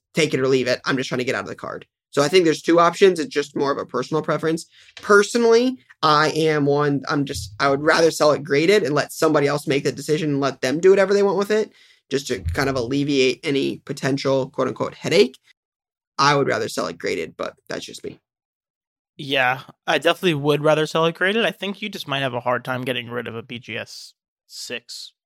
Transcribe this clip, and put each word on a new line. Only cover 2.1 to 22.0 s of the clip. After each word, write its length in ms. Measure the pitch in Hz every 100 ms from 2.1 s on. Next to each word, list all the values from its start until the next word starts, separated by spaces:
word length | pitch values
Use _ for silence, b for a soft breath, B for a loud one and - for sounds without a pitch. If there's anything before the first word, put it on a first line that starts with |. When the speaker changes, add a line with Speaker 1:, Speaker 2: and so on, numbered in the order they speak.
Speaker 1:
So 120 | -
I 60 | 147
think 160 | 185
there's 180 | 165 147
two 180 | - 170
options. 400 | 170 170 196 175
It's 80 | 143
just 260 | 147 147
more 160 | - 139
of 60 | 139
a 80 |
personal 380 | - 123 127 156
preference. 420 | 147 151 160 165 - B B B
Personally, 840 | - 208 202 240 233 226 254 254 B B
I 280 | 156 151 156
am 340 | 156 160 151
one, 380 | 143 143 147 139 -
I'm 200 | 147 139
just, 260 | 139 - -
I 80 | 143
would 140 | 139
rather 280 | 156 165 165
sell 220 | - 151
it 100 | 147
graded 400 | 143 143 165 208
and 120 | 156
let 180 | 147 -
somebody 340 | - 160 151 143
else 200 | 143 -
make 180 | 139
the 80 | 143
decision 380 | 135 147 151 151
and 100 | 139
let 220 | 135 127
them 180 | 131 151
do 80 | 185
whatever 240 | 196 190
they 100 | 202
want 140 | 202 190
with 140 | 202
it, 200 | 220 214 _ b b -
just 180 | 139 -
to 120 | 104
kind 300 | 82 147 139
of 60 | 135
alleviate 640 | 117 143 143 139 127 123
any 400 | 160 139 139 -
potential 640 | - 139 135 139 139 135 127
quote 200 | - 127
unquote 260 | 113 120
headache. 420 | - - 170 247 - _ b _ _ _ _ _ -
I 180 | 143
would 140 | 143 127
rather 200 | 117 110
sell 180 | - 101
it 100 | 85
graded, 400 | 98 95 80 -
but 200 | 85 - -
that's 160 | 90
just 180 | - -
me. 180 | - - _ _ _ _ _ _ _ _ _ -
Speaker 2:
Yeah, 440 | 139 139 127 127 - - -
I 120 | 160
definitely 360 | 165 170 185
would 280 | 147 143 147
rather 240 | 151 151 156
sell 180 | 165
it 100 | 165
graded. 300 | 165 185 220
I 60 | 190
think 320 | - 190 196
you 80 | 214
just 180 | 196